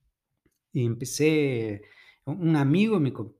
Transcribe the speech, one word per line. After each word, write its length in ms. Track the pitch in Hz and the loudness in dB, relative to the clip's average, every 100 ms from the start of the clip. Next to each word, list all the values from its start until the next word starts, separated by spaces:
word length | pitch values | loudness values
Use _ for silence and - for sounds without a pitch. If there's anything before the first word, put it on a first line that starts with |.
| _ _ _ _ _ _ _ | _ _ _ _ _ _ _
y 140 | 143 117 | -4 -2
empecé, 960 | 120 120 - 151 156 143 120 110 104 - _ - _ - | -4 -6 0 2 2 2 -2 -4 -8 -14 _ -20 _ -10
un, 240 | 185 165 | -4 0
un 60 | 151 | 2
amigo, 440 | 139 175 220 202 | 2 2 2 2
mi 120 | 135 | 0
co-, 240 | 117 107 | -4 -12